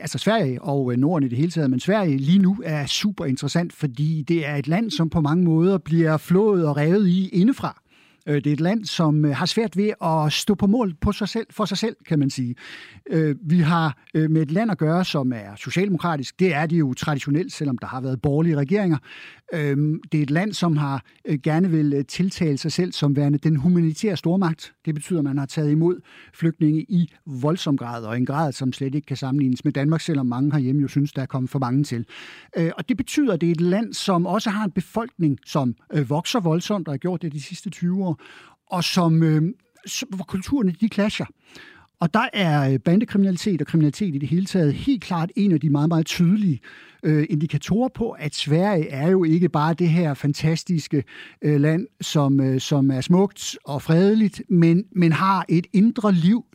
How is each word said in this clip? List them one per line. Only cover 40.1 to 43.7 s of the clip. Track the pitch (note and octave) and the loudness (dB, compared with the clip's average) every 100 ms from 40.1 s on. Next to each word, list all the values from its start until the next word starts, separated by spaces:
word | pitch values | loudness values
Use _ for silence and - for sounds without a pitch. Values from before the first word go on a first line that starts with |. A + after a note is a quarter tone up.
| F#3 | -10
kulturerne, | - F#3+ - C#4 F#3+ E3 | -8 -8 -2 0 0 0
de | A3+ | -2
clasher. | - G3+ - C3+ - _ - - - _ _ | 0 -2 -2 -10 -12 _ -20 -20 -20 _ _
Og | E3+ | 0
der | A3 C4 | 0 0
er, | G#3+ F3 D3 C3+ | 0 2 2 2
øh, | C3+ | 0
bandekriminalitet | - F#3 A#3+ G3+ G3 F3+ G#3+ E3+ | 2 2 2 0 0 0 -2 -2
og | |
kriminalitet | D3 | 0